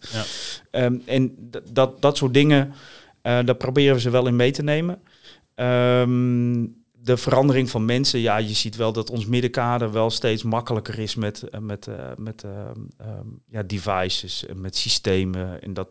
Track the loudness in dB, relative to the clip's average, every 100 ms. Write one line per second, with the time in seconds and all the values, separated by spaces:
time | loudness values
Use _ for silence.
0 | -8 -8 -6 -8 -10 -12 -6 0 0 0
1 | 0 0 0 -4 -14 -14 -4 0 0 2
2 | 2 2 2 4 6 6 2 -6 -20 -20
3 | -20 _ -2 2 2 0 0 4 6 4
4 | 4 2 4 4 2 2 0 0 -2 -6
5 | _ _ -20 -20 _ -4 0 4 4 4
6 | 4 2 2 2 2 0 -2 -8 _ _
7 | 0 0 2 4 4 4 2 0 0 2
8 | 2 2 2 2 0 -2 -2 -2 -2 -2
9 | -4 -4 0 0 0 0 0 0 0 0
10 | 0 0 0 0 0 -2 -2 -4 -4 -6
11 | -6 -4 -4 -6 -12 -12 -10 -10 -10 -12
12 | -12 -12 -12 -12 -14 -12 -12 -14 -16 -16
13 | -14 -12 -14 -16 _ -10 -6 -6 -2 -2
14 | -2 -4 -6 -10 -10 -10 -8 -4 -2 0
15 | 2 0 0 -4 -6 -8 -10 -10 -10